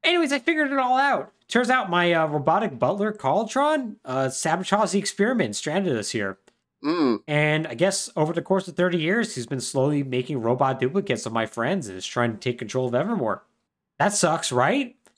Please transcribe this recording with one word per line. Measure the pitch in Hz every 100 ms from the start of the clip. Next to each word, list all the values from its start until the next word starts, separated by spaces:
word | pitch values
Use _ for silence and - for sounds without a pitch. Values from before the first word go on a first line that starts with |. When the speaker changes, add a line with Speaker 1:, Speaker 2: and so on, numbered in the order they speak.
Speaker 1:
Anyways, | 330 349 294
I | 277
figured | - 311 277
it | 277
all | 254 262
out. | 285 190 - _ -
Turns | 233 240
out | 254 190
my, | 175 175
uh, | 165 156
robotic | 147 143 185 208 120
butler, | 127 196 214
Carltron, | 208 135 185 220 262 294 311 233 -
uh, | - 131 135
sabotaged | - 160 175 185 208 190
the | 196
experiment | - - 214 240 120
and | 104
stranded | 151 175 185 117
us | 101
here." | 113 98 95 _ _ _ _
Speaker 2:
Mm. | 147 175 135 107 -
Speaker 1:
And | 147 151 156 160
I |
guess | 117 190 190 -
over | 165 156
the | 170
course | 165 190 185
of | 151
thirty | 180 175
years, | 156 226 233
he's | 127 113
been | 135
slowly | - 135 139 147
making | 135 127 127 135
robot | 113 127 135 131
duplicates | 127 190 - 120
of | 117
my | 113 110
friends | - 123 190 107
and | 92
is |
trying | - 123 120
to | 107
take | 127 120
control | 107 127 127
of |
Evermore. | 123 190 214 110 92 _ _ _ _ _ -
That | 202
sucks, | 208 170 160 -
right? | 123 143 277 240 _ _